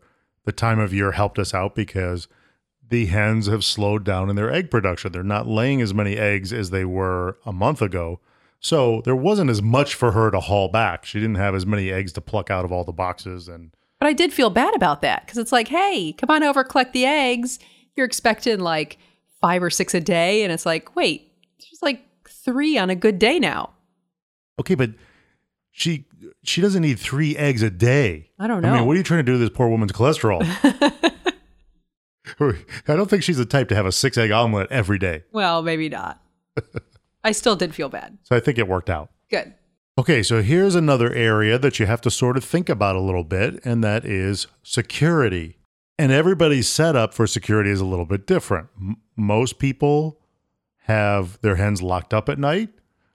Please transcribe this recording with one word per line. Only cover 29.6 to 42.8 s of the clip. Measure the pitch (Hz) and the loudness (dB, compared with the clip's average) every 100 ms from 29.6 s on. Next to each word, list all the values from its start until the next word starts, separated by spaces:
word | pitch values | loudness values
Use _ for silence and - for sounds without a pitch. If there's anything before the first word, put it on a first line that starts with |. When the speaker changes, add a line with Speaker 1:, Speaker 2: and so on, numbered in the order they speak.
| 120 | 2
Speaker 1:
woman's | 113 104 | 2 0
cholesterol? | 95 127 156 113 90 | 2 2 2 0 2
Speaker 2:
<laughs> | 165 185 285 262 285 - 330 - 370 - _ _ _ _ _ _ _ _ - - | 0 0 0 2 0 0 -2 -2 -6 -8 _ _ _ _ _ _ _ _ -20 -2
Speaker 1:
I | 143 90 - - - 156 | -2 -2 -8 -8 -2 0
don't | 202 | 2
think | 202 | 0
she's | 165 147 | 2 0
the | 117 | 2
type | 139 131 | 0 2
to | 104 | 2
have | 95 | 2
a | |
six | - 131 - | 0 0 2
egg | 113 | 2
omelet | 107 117 104 95 | 4 2 0 0
every | 131 92 101 | -2 0 0
day. | 92 78 - | -2 -4 -8
Speaker 2:
Well, | 220 185 165 | -4 0 0
maybe | 165 160 156 | -2 -4 -4
not. | 101 87 - _ _ _ - | -8 -10 -14 _ _ _ -10
Speaker 1:
<laughs> | - - - _ _ _ | -10 -14 -16 _ _ _
Speaker 2:
I | 220 | -4
still | 208 240 190 | 0 0 0
did | 160 156 | -2 -6
feel | 139 | -10
bad. | 78 - - | -10 -16 -20
Speaker 1:
So | _ 123 | _ 0
I | |
think | 151 120 | 2 0
it | 98 | 0
worked | 92 - | -2 -2
out. | 80 76 _ _ | -6 -8 _ _
Speaker 2:
Good. | 185 - - _ _ _ - | -6 -6 -14 _ _ _ -2
Speaker 1:
Okay, | 127 139 | 2 2
so | 127 113 | 2 2
here's | 104 170 196 175 | 4 4 4 4
another | 156 131 117 | 4 4 2
area | 127 113 107 107 123 | 2 2 4 2 2
that | 135 - | 2 2
you | 104 | 0
have | 117 | 0
to | 123 | -2
sort | - 123 131 | 0 0 0
of | |
think | - 170 175 | -2 -2 -2
about | 117 | 0